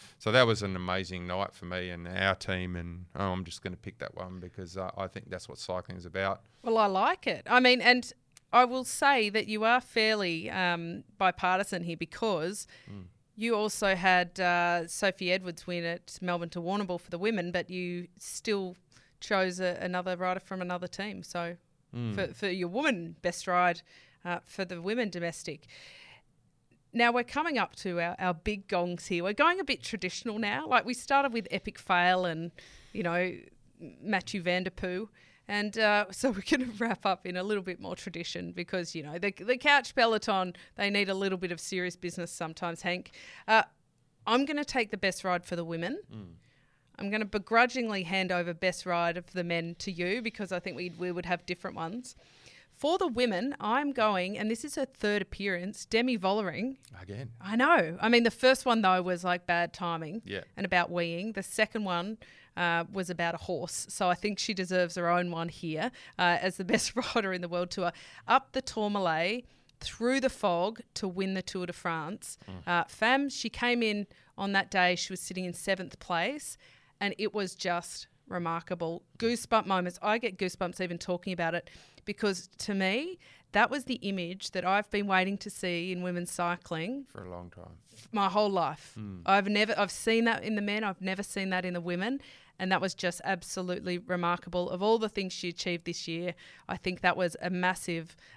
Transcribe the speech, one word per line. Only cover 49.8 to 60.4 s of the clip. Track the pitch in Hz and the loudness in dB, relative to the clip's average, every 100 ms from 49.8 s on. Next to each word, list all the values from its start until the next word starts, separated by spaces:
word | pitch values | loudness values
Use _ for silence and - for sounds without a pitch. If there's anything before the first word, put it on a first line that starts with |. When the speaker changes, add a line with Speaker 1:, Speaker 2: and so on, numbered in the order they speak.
| - | -8
Speaker 2:
you | 170 175 226 | -2 -2 0
because | 226 - 190 | -4 -6 -6
I | 180 | -4
think | 190 139 | -6 -6
we, | 180 165 | -8 -4
we | 180 | -4
would | 175 170 | -4 -2
have | 175 - | -2 -2
different | 180 - - | -8 -6 -6
ones. | 165 226 254 - - - - - - | -6 -8 -10 -18 -20 -20 -20 -20 -20
For | - 285 370 | -2 0 2
the | 359 | 0
women, | 233 247 180 254 - | 2 0 2 -2 -4
I'm | 208 247 294 | 0 0 0
going, | 262 214 190 180 208 | 2 2 2 -2 -2
and | 214 | -2
this | 226 302 | -2 -4
is | 311 | -4
her | - | -6
third | - 208 208 | -2 0 0
appearance, | 190 - 196 180 185 - - | -2 -4 -4 -2 -4 -10 0
Demi | 220 254 226 | 2 2 2
Vollering. | 185 208 190 147 240 269 - 95 | 2 2 0 -2 -4 -6 -16 -18
Speaker 1:
Again. | 92 104 131 - | -12 -10 -10 -10
Speaker 2:
I | 185 226 | -2 2
know. | 277 330 160 170 | 6 6 6 0
I | 220 | 6
mean, | 240 | 6
the | 233 | 6
first | - 254 262 254 | 6 6 6 4
one, | 226 | 4
though, | 190 185 | 6 6
was, | 180 180 | 4 0
like, | 180 180 - | 0 0 2
bad | 170 170 | 2 2
timing | - 175 165 160 208 - | -2 -4 -4 -4 -8 -6
Speaker 1:
Yeah. | 98 | -6